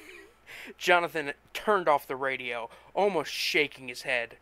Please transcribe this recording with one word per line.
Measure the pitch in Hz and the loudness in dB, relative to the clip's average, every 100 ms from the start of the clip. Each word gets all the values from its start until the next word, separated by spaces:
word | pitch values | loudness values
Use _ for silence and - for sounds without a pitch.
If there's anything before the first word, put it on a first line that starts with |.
| - - - | -18 -20 -20
<laughs> | _ - - - 214 | _ -20 -18 -18 -4
Jonathan | - 175 170 160 143 - _ | 4 6 4 -2 -6 -8 _
turned | - - 208 165 | -6 0 2 4
off | 147 - | 2 0
the | 131 | -6
radio, | 135 131 - 120 113 - - | -4 -4 -6 -8 -10 -14 -10
almost | - 202 175 139 | 0 0 0 -2
shaking | - - 170 143 - 131 | -4 0 2 0 -2 -14
his | 123 | -10
head. | - 127 117 - | -4 -4 -4 -10